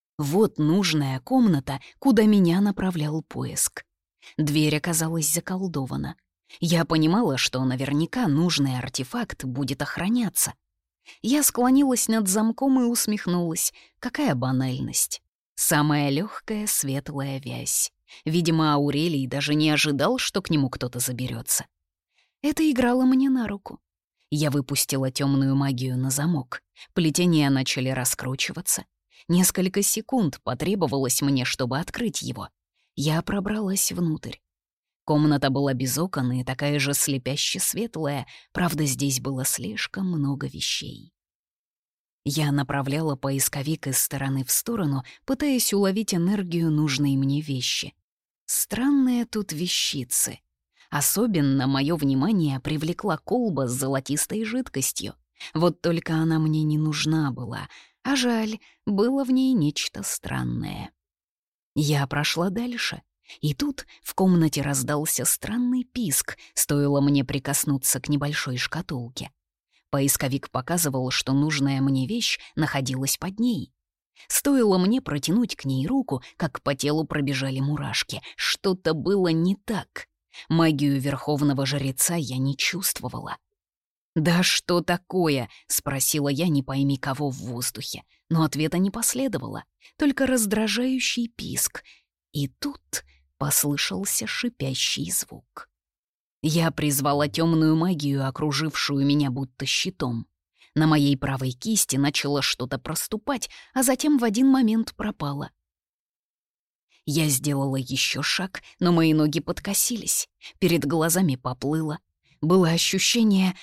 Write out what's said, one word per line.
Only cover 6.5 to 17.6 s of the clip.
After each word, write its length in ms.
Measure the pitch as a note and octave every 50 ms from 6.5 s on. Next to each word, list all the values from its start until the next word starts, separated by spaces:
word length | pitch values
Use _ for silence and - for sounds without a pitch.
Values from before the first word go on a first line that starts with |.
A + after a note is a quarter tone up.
| - -
Я 260 | F3 D#3+ E3+ E3 E3
понимала, 520 | - E3 D#3 D#3 D#3 F3 A3 B3 E3+ C3+
что 260 | B2+ - - - B2+ C3
наверняка 640 | C3 B2+ B2+ C3+ - C#3+ D3 E3 E3 - B3+ B3+
нужный 500 | D#3 C#3 D3+ F3 F3 D3+ C#3+ C#3 C3+ B2+
артефакт 680 | B2 B2 - - - B2+ - - A#3+ - - - - -
будет 380 | B2+ B2 C#3 C#3+ A#2 C#3 -
охраняться. 720 | D3 - - - E3+ G3 A#3 B3 A#3 F#3 - - - - - _ _ _ _ _ _ _ _ _ _ - - _
Я 220 | - A3 C4+ D4+ C#4
склонилась 640 | - - A#3 B3 B3+ C4 C#4 C#4+ C4 B3 A#3 -
над 200 | - A3 A3+ G#3
замком 520 | F#3 F#3 A3 A3 A3+ A3+ - C4+ C#4 C4 C4
и 40 | B3
усмехнулась. 880 | A#3 A#3+ A#3 - G#3+ G#3 G#3 - F3 F3 F3+ E3+ E3 D#3+ E3+ - - - - - _ _ -
Какая 360 | - B3 - - D4+ A#3+ C#3+
банальность. 840 | B2 B2+ C3 C3 B2+ C3 C3 B2+ C3+ C3 A2 - - - - - - _ _ _ _ _ _ -
Самая 540 | - - - E3+ D3 D3 D3+ D3 D3 C#3+ C#3+
легкая 580 | C#3 D3 G3+ G#3+ - - - - A3 G#3+ G#3+
светлая 720 | G#3+ - - - C#3 C3+ C#3+ - - D3 C#3 C3+ C#3 C3+ C3
вязь. 520 | C#3 - B2 A#2+